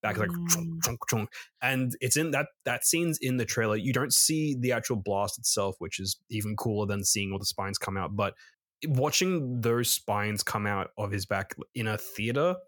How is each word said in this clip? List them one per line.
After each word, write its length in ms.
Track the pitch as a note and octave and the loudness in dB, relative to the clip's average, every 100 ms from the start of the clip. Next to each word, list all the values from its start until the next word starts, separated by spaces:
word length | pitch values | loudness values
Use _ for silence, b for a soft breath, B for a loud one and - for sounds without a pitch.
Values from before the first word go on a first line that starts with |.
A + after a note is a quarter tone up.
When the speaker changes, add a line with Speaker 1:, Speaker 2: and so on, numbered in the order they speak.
Speaker 1:
back, 160 | G#2+ G#2 | 0 0
like, 120 | G#2+ F3 E3+ | 0 -2 0
chunk, 180 | E3+ E3 | 0 0
Speaker 2:
Mm. 120 | E3 | -2
Speaker 1:
chunk, 160 | D#3+ A#2+ - | -2 -2 -2
chunk. 220 | A2+ G#2+ B B _ | 0 -2 B B _
And 300 | B2 C3 B2+ B2 | 0 2 0 0
it's 160 | C3 D3 | 0 2
in 160 | D#3+ | 2
that, 160 | C#3 D3 _ | 0 -2 _
that 200 | - A#2+ | -4 0
scene's 340 | - E3 E3+ D3+ | 2 2 2 0
in 180 | C3 B2+ | 0 0
the 80 | A#2 | 0
trailer. 300 | - A2+ G#2+ | 2 2 2
You 160 | B2 | 2
don't 200 | B2+ C3+ | 0 2
see 400 | - - D#3+ D#3 C3 | 4 4 2 0 0
the 140 | B2 | 2
actual 240 | A#2+ - A2+ | 0 0 -2
blast 420 | G2 G2 G2+ - | 0 0 0 -2
itself, 380 | - - G2 F#2+ | -2 0 0 -2
which 220 | - - | -8 -6
is 180 | F#2+ - _ | -6 -6 _
even 260 | A2 G#2 G#2+ | -6 -4 -2
cooler 300 | A#2 G#2 G2+ | -2 0 0
than 180 | G2+ | 0
seeing 280 | F#2+ G#2+ G2 | 0 0 0
all 60 | G2 | -2
the 80 | G2 | -4
spines 320 | - G2 G2+ | -4 -4 -4
come 180 | - F#2+ | -4 -4
out. 200 | F2 G2+ | -4 -2
But 180 | G2+ - B B _ _ D#3 | -2 -4 B B _ _ 0
watching 760 | C3 C#3+ - F#3 F3+ C3+ B2 | 2 4 2 2 2 0 0
those 280 | A#2 A#2+ A#2+ | 2 2 2
spines 520 | - - G#2 G#2 G#2 | 0 0 0 2 0
come 240 | - A2 G#2 | -2 0 0
out 240 | G2+ F2 - | 0 -2 -4
of 120 | G#2 | -2
his 140 | G2+ F#2+ | -2 -2
back 280 | G2 G2 - - | -2 -2 -8 -12
in 120 | B2+ A2 | -4 -2
a 100 | G#2+ | -2
theater 580 | - - A2+ B2+ E3 F3+ | -6 -4 -2 2 2 0